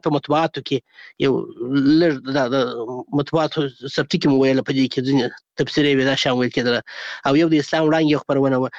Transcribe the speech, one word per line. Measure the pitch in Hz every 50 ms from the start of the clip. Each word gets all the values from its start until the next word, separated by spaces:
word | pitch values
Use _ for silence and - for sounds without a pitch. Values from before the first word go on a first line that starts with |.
| -
په | 165 147
مطبوعاتو | 139 - - 147 156 165 - - 143
کې | - - 139 123 - _ _ - - - _ -
یو | 139 135 123 113 - - - - 117 127 139 143 135 143 156 160
لږ | 175 165 139 131 123 135 135
د، | 143 131 120 135
د | 135 123 123 120 120 110 123 127 127 - - - 147
مطبوعاتو | 139 - 156 165 156 147 - 160 143 135 123 - 123 139 -
سبتي | 147 143 - -
کې | 156 -
مو | 147 135 131
ویله، | 135 135 131 131
په | - - 135
دې | 135 131 123 -
کې | 135 127
ځینې | 135 139 135 117 - - - _ _ _
تبصرې | - 139 - - 156 143 143 139
وې، | 131 131
دا | 135 131
شیان | - - 139 123
ویل | 123 123 117
کېدله. | - 131 120 123 120 113 - - - - - - - - -
او | 135 143
یو | 156 170 160
د | 160
اسلام | 147 139 - 165 160 160
وړانګې | 151 156 160 160 147
یو | 151 131 -
خپرونه | - 139 135 139 135 131
وه. | 127 131 123 -